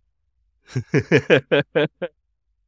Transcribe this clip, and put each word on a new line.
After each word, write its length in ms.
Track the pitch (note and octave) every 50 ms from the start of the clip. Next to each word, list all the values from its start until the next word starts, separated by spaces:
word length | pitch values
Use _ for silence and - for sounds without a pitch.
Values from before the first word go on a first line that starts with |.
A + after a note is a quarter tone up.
| _ _ _ _ _ _ _ _ _ _ _ _ _ - -
<laughs> 1120 | B2+ A2+ - - C#3+ - - F3 D3 - - E3 C#3+ - _ F3 C#3+ C#3+ - - D#3+ D3 D#3 - _ F3+ E3 - _ _ _ _ _ _ _ _ _ _